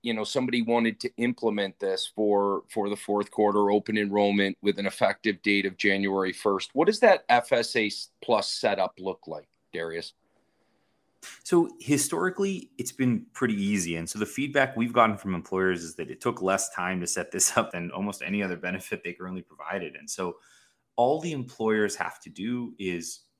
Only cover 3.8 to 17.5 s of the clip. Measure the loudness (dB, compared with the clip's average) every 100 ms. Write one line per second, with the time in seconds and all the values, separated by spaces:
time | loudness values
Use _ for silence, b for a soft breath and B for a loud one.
3.8 | 2 -2 0 2 4 4 2 0 -2 0
4.8 | -2 0 0 2 -2 -2 2 2 2 0
5.8 | 0 2 0 0 -2 0 0 0 -2 0
6.8 | 2 6 6 6 6 4 4 0 2 0
7.8 | 0 -2 -14 _ 0 2 2 0 0 2
8.8 | -2 -2 -8 -8 -10 -12 -14 _ _ -8
9.8 | -6 -6 -10 -16 _ _ _ _ _ _
10.8 | _ _ _ _ -20 B 2 4 4 -2
11.8 | 0 0 2 0 0 0 -2 -2 -8 -10
12.8 | -8 0 2 2 -2 -2 0 2 0 0
13.8 | 0 -4 -6 -6 -6 -4 -2 2 0 0
14.8 | 0 4 4 4 -4 -4 -2 0 2 0
15.8 | -4 -10 -10 -4 -4 -2 0 0 0 -4
16.8 | -4 -2 -4 -4 -4 0 0